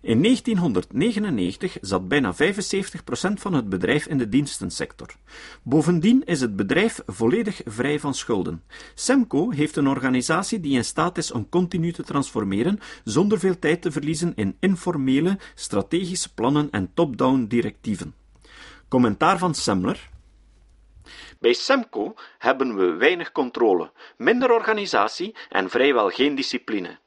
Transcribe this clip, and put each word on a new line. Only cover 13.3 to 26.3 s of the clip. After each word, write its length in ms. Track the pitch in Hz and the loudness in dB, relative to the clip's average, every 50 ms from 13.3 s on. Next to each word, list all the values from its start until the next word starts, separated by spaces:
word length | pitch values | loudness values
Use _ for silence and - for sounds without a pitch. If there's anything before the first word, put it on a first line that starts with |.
| 220 185 | 2 2
veel 200 | 180 190 180 175 | 2 0 0 2
tijd 220 | - 156 165 175 | 2 0 0 2
te 100 | - 175 | 0 -4
verliezen 440 | 147 147 147 147 165 151 170 175 - | -4 -2 -2 -2 -2 -2 -2 -2 -2
in 200 | - 104 98 - _ | 0 -2 -2 -2 _
informele, 760 | - 190 190 165 - 180 170 147 135 131 131 139 160 180 196 196 - - - | 0 0 0 2 -2 -2 -2 0 2 2 2 4 4 2 0 -2 -6 -16 -16
strategische 760 | - - - - 101 98 - - 175 196 170 185 175 - - _ | -14 -10 -4 -2 -2 -2 0 -2 -2 -2 -2 -6 -6 -8 -8 _
plannen 380 | - 110 127 143 147 151 147 | -2 0 2 2 2 0 0
en 200 | - 104 95 87 _ | -2 -4 -4 -2 _
top-down 520 | - 170 147 117 110 131 131 135 135 120 | 0 0 0 0 0 2 2 2 2 0
directieven. 680 | 101 120 117 113 107 - _ - 117 104 82 82 76 - _ _ _ _ _ _ - - - - - - - _ | 0 0 0 0 0 -6 _ -6 -6 -6 -4 -6 -12 -14 _ _ _ _ _ _ -20 -20 -20 -20 -20 -20 -20 _
Commentaar 500 | _ - 127 123 113 101 - 156 165 190 | _ 2 4 4 4 4 2 2 2 4
van 180 | 175 180 180 147 | 4 0 -2 -2
Semler. 540 | - - - 101 95 90 113 - - - - - - - _ _ - _ _ _ _ _ _ _ _ _ _ _ - - - - - - - - _ | 0 0 0 0 0 0 -2 -4 -6 -10 -20 -20 -20 -20 _ _ -20 _ _ _ _ _ _ _ _ _ _ _ -20 -20 -20 -20 -20 -20 -20 -14 _
Bij 140 | - 117 123 | 2 2 2
Semco 600 | - - - 269 277 226 _ - 107 104 - 220 - - - _ | 2 2 2 2 2 2 _ -6 -6 -6 -6 -6 -14 -20 -20 _
hebben 380 | _ - 120 135 131 131 127 110 | _ 0 0 2 2 0 -2 0
we 160 | 95 92 87 | 2 2 2
weinig 400 | 80 87 117 151 180 175 165 - | 2 4 2 2 2 2 -6 -8
controle, 600 | _ - 135 123 - - 120 110 95 87 80 78 _ _ - - _ | _ -4 -4 -4 0 2 4 4 4 2 0 -4 _ _ -20 -20 _
minder 340 | _ 117 156 233 247 262 247 | _ 0 2 2 2 4 2
organisatie 840 | 233 226 226 226 220 208 202 180 - 113 101 110 - - 175 214 - - - - | 2 2 2 0 -2 -2 -2 0 0 2 0 0 -2 -6 -8 -8 -10 -14 -18 -4
en 200 | - 98 98 92 | -4 -2 -2 0
vrijwel 400 | - 120 127 143 139 120 104 95 | 0 2 2 4 4 4 2 0
geen 260 | 85 - 131 147 | 2 2 0 0